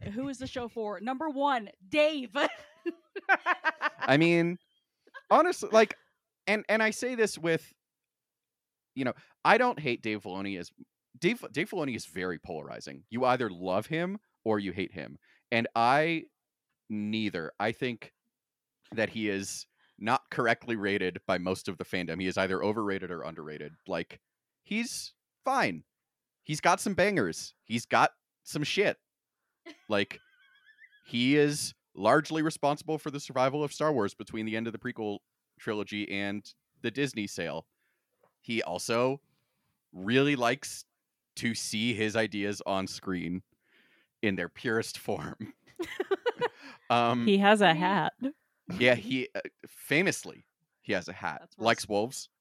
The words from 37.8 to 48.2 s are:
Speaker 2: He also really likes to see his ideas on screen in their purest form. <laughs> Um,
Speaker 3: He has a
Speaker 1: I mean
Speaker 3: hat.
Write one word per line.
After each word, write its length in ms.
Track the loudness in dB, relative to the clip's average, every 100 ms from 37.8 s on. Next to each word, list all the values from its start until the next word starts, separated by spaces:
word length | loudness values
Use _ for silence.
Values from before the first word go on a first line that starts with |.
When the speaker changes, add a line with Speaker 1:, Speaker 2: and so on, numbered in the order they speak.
| _ _ _ _ _ _
Speaker 2:
He 200 | -6 -4
also 580 | -2 -4 0 2 2 0 _ _ _ _ _ _ _
really 440 | -8 2 4 4 4
likes 480 | 2 0 -4 -14 -16 _ _ _ _ -6
to 160 | -4
see 400 | -4 -4 0 0
his 200 | 2 0
ideas 480 | 2 0 0 -2 -4
on 220 | -2 -2 -2
screen 560 | -6 -4 -4 -2 -6 -8 _ _ _ _ _ _ _
in 140 | -2 -2
their 120 | -4
purest 500 | -6 -2 -2 -2 -6
form. 540 | -6 -6 -6 -10 -14 -16 _ -12
<laughs> 60 | -10 -8 -2 -2 -2 -4 -4 -6 -18 -12 0
Um, 380 | 2 4 2 4
Speaker 3:
He 120 | 4
has 240 | 6 6
a 40 | 6
Speaker 1:
I 60 |
mean 100 | 4
Speaker 3:
hat. 300 | 2 2 0 -2